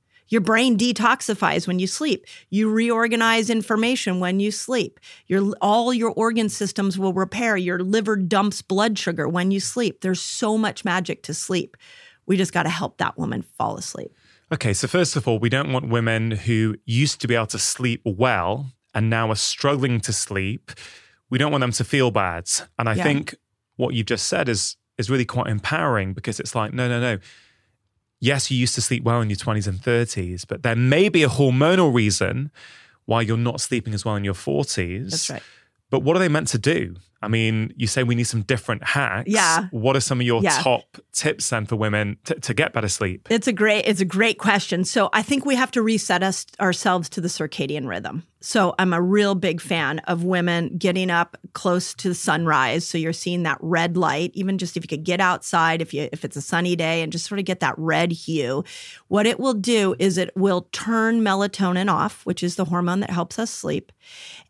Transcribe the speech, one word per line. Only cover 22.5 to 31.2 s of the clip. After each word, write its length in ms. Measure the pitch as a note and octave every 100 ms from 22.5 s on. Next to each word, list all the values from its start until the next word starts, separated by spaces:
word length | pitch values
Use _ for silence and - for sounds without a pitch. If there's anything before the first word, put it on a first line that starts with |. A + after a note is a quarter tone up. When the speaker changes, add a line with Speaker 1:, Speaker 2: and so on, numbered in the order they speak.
| - - -
Speaker 2:
And 80 | A2+
I 80 |
Speaker 1:
Yeah. 80 | A2+
Speaker 2:
think 320 | E3 C3 - - _ _ _
what 200 | - B2
you've 120 | B2 G#2
just 200 | A#2 -
said 200 | - B2
is, 300 | G#2+ - - _ -
is 120 | A2+
really 160 | C3
quite 220 | A#2+ B2 -
empowering, 640 | G#2 - D#3 D#3 A2+ F#2+
because 260 | G2 A#2+ G#2
it's 160 | -
like, 180 | A#2 G#2+
no, 140 | B2 B2
no, 140 | A#2+
no. 180 | B2 G2 - - _ _ _ _ _ _ _ _
Yes, 280 | A#2+ C#3 -
you 60 | C3
used 180 | B2
to 60 | -
sleep 220 | - A#2+
well 160 | A#2 A#2+
in 100 | A2
your 60 | G2
twenties 280 | - G#2+
and 160 | G2+ F#2
thirties, 640 | - A#2+ A#2 - F2+ F2+
but 160 | - -
there 140 | A#2+
may 340 | A2+ B2+ D3+ G3+
be 140 | E3+